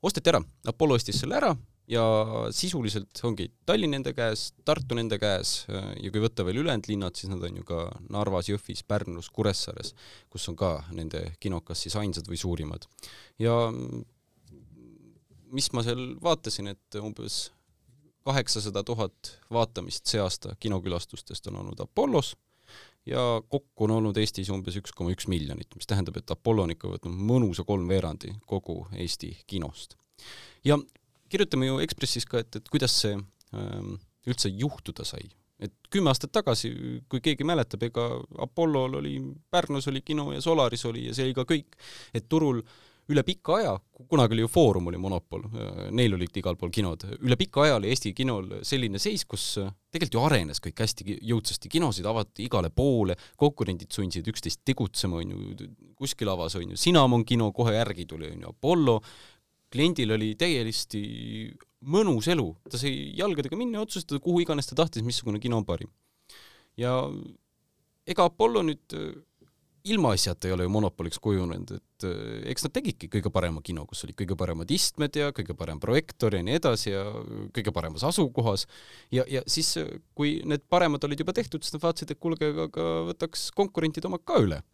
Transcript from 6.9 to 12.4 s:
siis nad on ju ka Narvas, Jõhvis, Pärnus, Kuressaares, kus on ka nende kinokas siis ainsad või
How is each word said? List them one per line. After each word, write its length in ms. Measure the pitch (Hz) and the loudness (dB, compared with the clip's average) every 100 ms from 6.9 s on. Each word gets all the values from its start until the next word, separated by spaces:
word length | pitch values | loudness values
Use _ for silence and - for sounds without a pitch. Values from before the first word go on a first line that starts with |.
| 104 95 - | -2 -2 -6
siis 120 | 92 | -8
nad 120 | 92 | -6
on 140 | 90 90 | -6 -8
ju 40 | 87 | -6
ka 180 | 85 85 - - | -4 -4 -8 -8
Narvas, 400 | 101 104 95 90 | -2 0 0 0
Jõhvis, 320 | 104 - - - | -4 -4 -12 -2
Pärnus, 420 | 104 101 87 - | -2 -2 -8 -10
Kuressaares, 640 | - 107 95 - - - - - - _ | 0 2 2 -4 -6 -10 -12 -20 -20 _
kus 200 | 87 - | -12 -8
on 80 | 82 | 0
ka 140 | 95 78 76 82 | 0 0 -6 -8
nende 360 | 80 80 85 82 | -6 -6 -8 -8
kinokas 420 | 101 87 - - - | -6 -6 -6 -8 -4
siis 120 | 104 | -4
ainsad 320 | 104 90 80 | -2 -4 -6
või 80 | 85 | -4